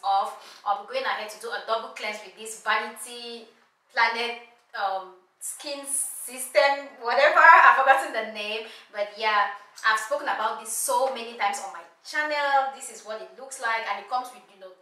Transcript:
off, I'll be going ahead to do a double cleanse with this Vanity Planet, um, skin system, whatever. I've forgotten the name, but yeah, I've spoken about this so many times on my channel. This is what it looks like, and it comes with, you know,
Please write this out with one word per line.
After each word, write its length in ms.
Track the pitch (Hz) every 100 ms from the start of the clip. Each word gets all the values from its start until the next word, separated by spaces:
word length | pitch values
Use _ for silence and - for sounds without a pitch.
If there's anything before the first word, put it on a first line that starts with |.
off, 580 | - 196 202 - - - 208
I'll 220 | 202 202
be 60 |
going 120 | 262 233
ahead 240 | 202 214
to 100 | -
do 100 | 233
a 120 | 208 220
double 220 | 226 226
cleanse 280 | - 220 214 190
with 100 | 214
this 280 | 220 -
Vanity 840 | 220 220 226 233 247 240 240 233 - _ _ _ _
Planet, 480 | 254 233 226 233 233 - _ _
um, 400 | 226 196 190 185 180 _ -
skin 460 | - - 302 277 285
system, 1040 | 294 - - - 254 - 302 277 277 277 -
whatever. 400 | 233 247 294 349
I've 380 | - - - -
forgotten 340 | 254 269 -
the 220 | 233 214
name, 320 | 214 208 214 220 - -
but 180 | 208 202 208
yeah, 380 | 220 - - - - - 220
I've 140 | 220
spoken 280 | - 294 285
about 320 | - 220 226
this 140 | 233
so 400 | - - 240 262
many 240 | 240 233 233
times 240 | 202 202 -
on 60 |
my 120 | - - _
channel. 720 | - 302 302 294 285 269 269 262
This 140 | -
is 160 | 208 202
what 160 | 214
it 80 | - -
looks 220 | 269 -
like, 240 | 233 226 202
and 180 | 196
it 60 | 202
comes 180 | 254 247
with, 100 | 214 -
you 60 | 190
know, 140 | 190 -